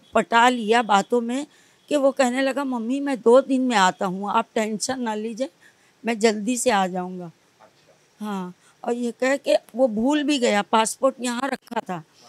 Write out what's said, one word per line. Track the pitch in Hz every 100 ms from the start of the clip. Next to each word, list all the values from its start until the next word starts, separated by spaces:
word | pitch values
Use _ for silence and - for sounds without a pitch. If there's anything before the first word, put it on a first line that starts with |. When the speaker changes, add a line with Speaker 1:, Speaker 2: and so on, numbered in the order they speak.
| _
Speaker 1:
पटा | 226 - 233 240
लिया | 247 208 233
बातों | 233 202 196 240
में | 233 254 294 _ _ _ -
कि | 294
वो | 269
कहने | 254 254 247
लगा, | 269 262
"मम्मी, | 285 247 226 269
मैं | 277 254
दो | 226 247
दिन | 269 269
में | 254 220
आता | 185 180 196
हूँ, | 185 202
आप | 220 226
टेंशन | - 214 214 - 262
ना | 240
लीजिए, | 214 220 214 269 _ - _ _ _
मैं | 214 233
जल्दी | 220 214 208 247
से | 254
आ | 208 190
जाऊँगा।" | 180 180 185
Speaker 2:
अच्छा। | 175 - _ _ - _ _ _ _ - 214
Speaker 1:
हाँ, | 196 180 185 _ _
और | -
ये | 240 240
कह | 226 254 277
के | - 302 -
वो | 220 262
भूल | 208 240 302
भी | 285 294
गया, | 233 208
पासपोर्ट | 202 226 220 - 269 -
यहाँ | 247 240 269
रखा | 262 - 233
था। | -
Speaker 2:
हाँ। | 180 156 _